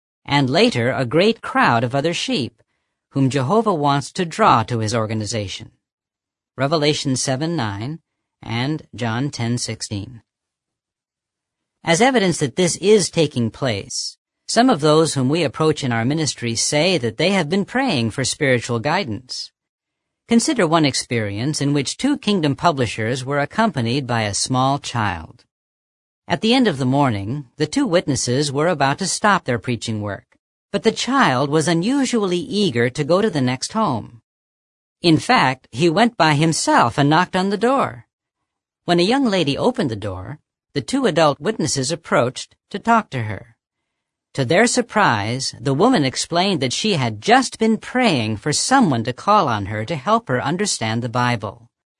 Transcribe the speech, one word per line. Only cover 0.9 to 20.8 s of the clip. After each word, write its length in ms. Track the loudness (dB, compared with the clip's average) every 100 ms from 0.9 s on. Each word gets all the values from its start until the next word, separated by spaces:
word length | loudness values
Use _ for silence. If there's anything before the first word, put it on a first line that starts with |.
a 120 | 0 0
great 360 | 2 2 0
crowd 420 | -2 0 2 2
of 100 | 0
other 200 | -2 -2
sheep, 500 | -4 -4 -4 -4 -10 _ _ _ _ _
whom 200 | 0 0
Jehovah 440 | 0 0 0 2
wants 360 | 0 2 0 -2
to 100 | -6 -6
draw 380 | 0 4 4
to 160 | 2 -2
his 160 | -2 -2
organization. 760 | -2 -4 -4 -6 -6 -10 -16 _ _ _ _ _ _ _ _ -6
Revelation 640 | -2 0 2 0 -2 -2
seven 400 | -2 -4 -4 -4
nine 420 | -4 -6 -8 -10 _ _ _ _
and 460 | -8 -4 -4 -6 -8 -8
John 360 | -4 -4 -4
ten 260 | -4 -4 -4
sixteen. 640 | -4 -8 -8 -8 -8 -14 -20 _ _ _ _ _ _ _ _ _ _ _ _ _ _ _
As 180 | 0 4
evidence 380 | 4 4 2 0
that 160 | -2 0
this 220 | 0 0
is 320 | 4 4 4
taking 420 | 0 0 0 -4
place, 680 | -2 -4 -4 -6 -8 -10 -12 _ _ -2
some 220 | 4 4
of 100 | 4
those 340 | 4 6 4
whom 140 | 2 0
we 160 | 0
approach 400 | 0 0 0 0
in 80 | -2
our 140 | -2 0
ministry 500 | -2 -2 -4 -4 -4
say 420 | -2 0 2 0
that 200 | -2 0
they 140 | 0
have 180 | 0 0
been 160 | -2 -2
praying 460 | -2 0 0 0
for 120 | -2
spiritual 560 | -4 -2 0 0 0 -4
guidance. 720 | -2 -2 -4 -8 -10 -14 -14 _ _ _ _ _ _ _ 0
Consider 380 | 0 2 0 2
one 200 | 2